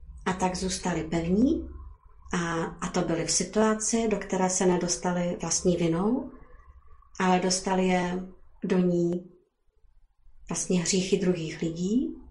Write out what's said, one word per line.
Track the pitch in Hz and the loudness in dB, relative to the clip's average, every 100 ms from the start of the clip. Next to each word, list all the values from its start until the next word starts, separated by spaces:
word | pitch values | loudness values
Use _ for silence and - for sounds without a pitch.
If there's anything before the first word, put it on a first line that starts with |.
| - - - | -16 -8 -4
A | |
tak | 180 185 180 | 0 -2 0
zůstali | 185 - 185 160 | -4 -2 -2 -2
pevní, | 156 165 170 196 269 - - - - - - - - | -2 -2 2 4 4 2 -4 -12 -16 -20 -20 -20 -6
a, | 175 170 165 | -2 -2 -2
a | 185 - - | -4 -6 -4
to | 185 | -2
byli | 170 165 | 0 0
v | 160 | 0
situaci, | - - 214 220 214 - 233 226 | -2 0 2 2 2 0 0 0
do | 196 | -2
které | - 190 185 | -2 0 2
se | 185 180 | 2 2
nedostali | 175 175 - 180 175 175 - | 2 2 -2 -2 0 -2 -2
vlastní | 165 - 190 170 | -4 0 2 2
vinou, | 170 165 202 262 - - - - - - - - - - | 2 2 0 0 -4 -12 -20 -20 -20 -20 -20 -20 -14 0
ale | 185 185 | 2 4
dostali | 185 185 - 185 185 | 2 -2 0 2 2
je | 185 180 185 185 - - - | 2 2 -2 -6 -14 -20 -8
do | 185 185 | 0 2
ní | 180 175 175 180 - - _ _ _ _ _ _ _ _ - - - | 4 4 2 0 -6 -18 _ _ _ _ _ _ _ _ -20 -16 -8
vlastně | 170 - 180 | -6 0 0
hříchy | 170 185 - 185 | 2 0 2 2
druhých | 185 160 156 - | 2 0 -4 -4
lidí, | 165 160 185 233 320 - - | -6 -2 0 0 0 -6 -12